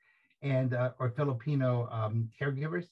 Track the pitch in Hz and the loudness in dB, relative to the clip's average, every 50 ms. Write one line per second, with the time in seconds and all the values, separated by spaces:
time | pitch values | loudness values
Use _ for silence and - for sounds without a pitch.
0 | _ _ _ _ _ _ _ _ 143 139 131 131 131 120 123 120 123 127 - - | _ _ _ _ _ _ _ _ -2 0 2 2 2 2 2 0 0 -2 -2 -2
1 | 131 120 - 151 147 139 123 117 - 151 147 135 131 123 123 120 117 - 120 113 | -2 0 0 0 0 0 0 -2 -2 0 2 2 4 4 2 2 0 -2 -2 -2
2 | 110 107 113 117 113 113 - - 139 143 135 135 151 160 175 175 175 - | -2 0 0 0 -2 -2 -4 -4 -2 -2 -2 -2 -2 -2 -2 -4 -4 -6